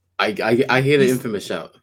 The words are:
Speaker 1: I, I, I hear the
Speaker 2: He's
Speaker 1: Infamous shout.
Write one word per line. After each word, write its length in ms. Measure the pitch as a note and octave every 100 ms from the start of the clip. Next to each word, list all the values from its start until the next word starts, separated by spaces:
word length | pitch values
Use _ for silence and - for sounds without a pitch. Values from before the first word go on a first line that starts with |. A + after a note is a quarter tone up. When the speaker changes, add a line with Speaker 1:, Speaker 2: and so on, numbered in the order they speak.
| _ -
Speaker 1:
I, 180 | G#2 F#2+
I, 200 | A2 A#2 C3
I 120 | B2+
hear 160 | C3+ D3
the 60 |
Speaker 2:
He's 80 | B2+
Speaker 1:
Infamous 320 | B2+ B2 G2+ -
shout. 280 | F2+ - _